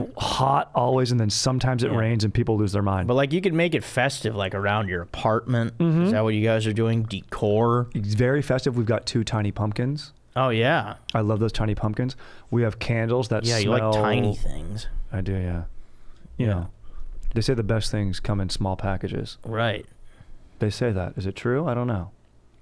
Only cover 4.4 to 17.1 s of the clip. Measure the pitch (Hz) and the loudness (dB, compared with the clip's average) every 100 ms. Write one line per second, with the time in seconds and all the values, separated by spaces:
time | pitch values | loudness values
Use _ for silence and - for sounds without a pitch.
4.4 | 95 98 101 104 101 90 85 - 113 110 | -2 0 0 0 0 -2 -6 -2 0 0
5.4 | - 123 117 - 170 160 180 220 110 107 | 2 0 0 0 2 2 2 2 2 2
6.4 | 110 110 110 107 113 113 110 98 - - | 2 2 2 0 2 2 0 -6 -8 -2
7.4 | 107 104 117 120 117 - 104 104 123 143 | 2 4 4 2 0 -2 0 2 4 2
8.4 | 139 127 139 123 110 110 - 120 107 110 | 2 0 0 0 2 0 0 -2 0 0
9.4 | 104 101 107 104 123 147 - - - - | 0 -2 -2 -2 -2 -4 -8 -20 -8 -2
10.4 | 131 113 120 160 104 - - 117 107 107 | 0 2 2 2 0 -8 -6 -2 0 2
11.4 | 110 - 110 104 107 107 127 - - - | 0 0 0 0 -2 -2 -4 -4 -14 -20
12.4 | - 117 117 107 - 117 113 123 117 110 | -4 0 0 0 -2 0 2 0 0 0
13.4 | 113 117 101 120 110 107 107 117 117 101 | 2 2 2 2 2 2 2 2 2 0
14.4 | - - 82 104 - - - 98 92 95 | 0 0 -4 -6 -4 -4 -4 -4 -2 -2
15.4 | 90 87 82 - - - - - - - | -2 -4 -6 -10 -14 -16 -16 -16 -10 -2
16.4 | 120 95 87 - - - - | 0 0 -4 -10 -12 -8 -6